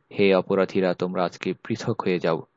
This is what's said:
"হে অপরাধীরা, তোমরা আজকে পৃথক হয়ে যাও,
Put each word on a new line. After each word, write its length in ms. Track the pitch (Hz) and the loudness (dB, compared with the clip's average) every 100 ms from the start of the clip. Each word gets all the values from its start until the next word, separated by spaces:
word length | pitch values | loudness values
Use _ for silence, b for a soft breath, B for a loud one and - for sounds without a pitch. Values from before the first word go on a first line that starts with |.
| - - | -10 2
"হে 160 | 101 | 4
অপরাধীরা, 600 | 92 90 95 92 101 92 | 4 2 0 0 2 0
তোমরা 300 | 90 90 92 | 0 -4 -2
আজকে 300 | 90 - 95 - - | -4 -4 -6 -6 -6
পৃথক 360 | 113 - 110 | -6 -4 -4
হয়ে 160 | 98 87 | -2 0
যাও, 240 | 85 80 - | 0 -2 -4